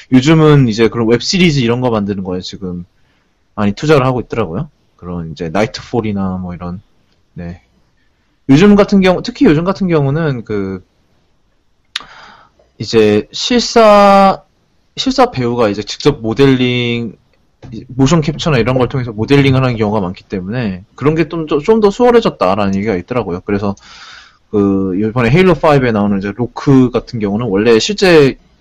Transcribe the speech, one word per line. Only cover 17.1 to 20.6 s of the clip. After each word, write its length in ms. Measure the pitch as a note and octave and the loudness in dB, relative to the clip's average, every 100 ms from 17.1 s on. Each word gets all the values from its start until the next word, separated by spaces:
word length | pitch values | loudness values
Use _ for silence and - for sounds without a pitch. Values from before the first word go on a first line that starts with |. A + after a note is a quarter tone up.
| - _ _ _ _ - | -12 _ _ _ _ -18
이-, 140 | - - | -18 -10
모션 340 | C3 C3+ E3+ | 0 2 2
캡처나 360 | D3 C#3+ F3 C3 | 0 -4 -2 0
이런 180 | A2+ C3 | 0 0
걸 100 | A#2+ | -2
통해서 220 | C3+ A#2+ | -2 -8
모델링을 520 | G#2 A2 C#3 C3+ C3 | -6 2 2 4 2
하는 120 | C3 A2 | 0 -2
경우가 220 | G#2+ G#2+ | -2 -2
많기 220 | F2+ G2 | -4 -8
때문에 600 | _ G2 F2+ B2 | _ -10 -8 -6